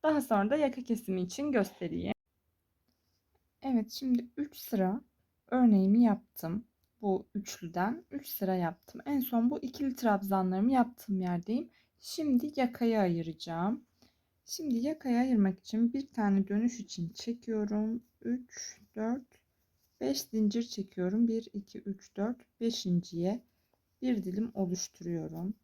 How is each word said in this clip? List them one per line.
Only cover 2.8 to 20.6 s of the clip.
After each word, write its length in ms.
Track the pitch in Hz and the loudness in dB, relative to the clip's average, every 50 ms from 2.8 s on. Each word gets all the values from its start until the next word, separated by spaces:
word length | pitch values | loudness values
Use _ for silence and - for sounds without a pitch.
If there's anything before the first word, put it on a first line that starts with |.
| _ _ _ _ _ _ _ _ _ _ _ _ _ _ _ _ | _ _ _ _ _ _ _ _ _ _ _ _ _ _ _ _
Evet, 300 | - 269 254 226 220 220 | -4 0 2 2 0 0
şimdi 340 | - - 269 262 247 240 240 - _ | -8 -6 0 0 0 0 0 -6 _
üç 200 | - 294 285 - | -8 -8 -8 -8
sıra 440 | - - - - 202 190 185 196 277 - _ _ _ _ _ _ _ _ | -16 -8 -4 0 0 2 0 0 -4 -8 _ _ _ _ _ _ _ _
örneğimi 560 | _ 240 254 254 233 208 196 190 190 208 233 240 | _ 4 6 8 8 8 8 6 6 6 6 6
yaptım. 640 | 226 202 - - _ _ - - 165 170 214 233 _ _ _ _ _ _ _ | 6 4 2 -2 _ _ -10 -8 -6 -6 -6 -8 _ _ _ _ _ _ _
Bu 260 | 220 202 190 - - _ _ | 0 0 0 0 -2 _ _
üçlüden 680 | 208 202 - - - 175 165 - 175 180 214 277 339 - _ | -8 -8 -8 -12 -12 -12 -6 -2 -2 0 0 -2 -6 -10 _
üç 160 | - 285 - | -12 -12 -10
sıra 280 | - - - 196 190 190 | -10 -6 -4 -2 0 0
yaptım. 460 | 185 175 165 170 _ _ - - - - | 0 0 -2 -4 _ _ -18 -18 -12 -6
En 140 | 277 294 277 | -2 -2 -2
son 300 | 254 - 247 233 226 247 | 0 0 0 2 2 2
bu 100 | 294 - | 0 -2
ikili 360 | - 254 - - 285 269 254 | -6 -8 -6 -4 -4 -4 -2
trabzanlarımı 760 | - 247 226 208 196 202 196 196 190 185 185 185 190 208 247 | 0 2 2 2 2 2 0 0 2 2 2 2 2 2 4
yaptığım 480 | 269 254 240 247 - - - - 196 185 | 4 4 4 2 -2 -14 -6 -4 -2 -2
yerdeyim. 500 | 185 180 180 175 175 - 226 269 349 - _ _ _ _ _ _ | 0 0 -2 -2 -2 -2 -2 -4 -4 -6 _ _ _ _ _ _
Şimdi 520 | - - - - 311 294 254 247 302 294 - | -14 -10 -6 -4 0 2 2 2 0 0 0
yakayı 440 | 269 254 247 240 - 240 233 226 214 | 0 0 0 0 0 0 2 4 4
ayıracağım. 840 | 196 180 170 170 165 165 156 _ - 170 165 165 175 202 247 294 - _ _ _ _ _ _ _ _ _ _ _ _ | 4 4 2 0 -2 -6 -8 _ -10 -8 -4 -2 0 0 -2 -2 -6 _ _ _ _ _ _ _ _ _ _ _ _
Şimdi 320 | - - - 330 294 240 | -12 -10 -6 -2 -2 0
yakayı 420 | 233 240 294 311 311 - 262 240 233 | 0 0 -2 -4 -4 -2 0 2 2
ayırmak 400 | 254 262 247 214 196 190 185 - | 4 4 4 4 4 4 2 -4
için 340 | _ - - 220 233 233 240 | _ -6 0 2 2 2 0
bir 140 | 269 269 | -2 -8
tane 400 | - - 240 214 202 196 196 196 | -6 -4 0 2 4 4 2 2
dönüş 320 | 196 202 208 233 247 240 - | 2 0 0 0 0 -2 -4
için 300 | - - - - 170 165 | -12 -12 -6 -6 -6 -6
çekiyorum. 960 | - - - 240 233 240 - - 220 214 208 208 208 208 214 220 226 240 - _ _ _ | -8 -8 -6 -6 -6 -6 -4 -4 -2 -2 -2 -2 -2 -2 -2 -2 -4 -6 -8 _ _ _
Üç, 600 | - 233 240 254 247 _ - - - - - _ 208 _ _ | -4 -4 -4 -4 -4 _ -16 -14 -14 -14 -16 _ -20 _ _
dört, 440 | 214 214 226 247 277 247 _ _ _ _ _ _ _ _ _ _ _ _ _ _ _ | -4 -2 -2 -2 -4 -6 _ _ _ _ _ _ _ _ _ _ _ _ _ _ _
beş 200 | 254 262 277 269 | -4 -4 -2 -4
zincir 420 | - _ - 220 214 208 202 233 | -6 _ 0 0 2 2 2 0